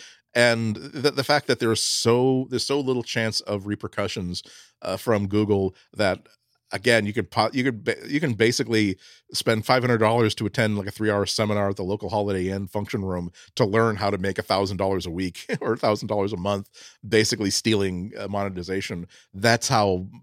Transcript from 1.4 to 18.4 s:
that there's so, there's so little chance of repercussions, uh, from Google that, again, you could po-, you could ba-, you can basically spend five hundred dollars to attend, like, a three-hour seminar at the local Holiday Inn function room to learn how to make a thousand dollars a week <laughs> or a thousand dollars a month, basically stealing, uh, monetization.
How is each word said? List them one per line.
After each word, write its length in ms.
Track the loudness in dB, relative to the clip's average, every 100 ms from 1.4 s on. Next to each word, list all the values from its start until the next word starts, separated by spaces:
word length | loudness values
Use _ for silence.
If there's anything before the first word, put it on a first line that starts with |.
| 2
that 120 | 0
there's 220 | 2 0
so, 640 | 0 0 2 4 4 0 -2
there's 140 | -4 -2
so 140 | -2
little 220 | 0 -2
chance 360 | -2 -2 -2 -2
of 260 | -4 -6 -4
repercussions, 760 | -6 -6 -6 -4 -4 -6 -8 -12 -20 -20 _
uh, 160 | -8 -4
from 320 | 0 2 2
Google 480 | 0 2 2 0 -4 _
that, 320 | 0 0 0 -6 _ _ _ -10
again, 320 | -2 4 4
you 80 | 4
could 180 | -2 -4
po-, 200 | 0 2
you 100 | 2
could 200 | -2 -2
ba-, 140 | -4 -4 -2
you 100 | -2
can 140 | -2
basically 640 | 2 2 2 0 2 2 -2 -10 -20 _
spend 300 | -6 0 0 4
five 160 | 2
hundred 160 | 4 4
dollars 360 | 4 4 2 0
to 100 | -4
attend, 320 | 0 0 0
like, 80 | -6
a 20 |
three-hour 360 | -2 0 0 0
seminar 420 | 0 0 0 -2
at 80 | -2
the 60 |
local 240 | -4 -4 -2
Holiday 400 | -2 0 0 -2
Inn 180 | -4 -6
function 380 | -6 -6 -6
room 260 | -4 -6 -6 -12 -10 0
to 100 | 2
learn 300 | 4 2 2
how 120 | 0
to 60 | 0
make 220 | -2 -2
a 40 |
thousand 360 | 0 0 0 -2
dollars 260 | -2 -2
a 60 | -4
week 340 | -4 -6 -6 -8 -6
<laughs> 40 |
or 140 | -2
a 20 | 0
thousand 320 | 2 0 0
dollars 240 | -2 -2
a 40 | -2
month, 300 | -4 -4 -6 -18 -20 _ 2
basically 440 | 4 4 0 -2
stealing, 640 | 0 0 0 0 -2 -8 -10
uh, 80 | -6
monetization. 800 | -4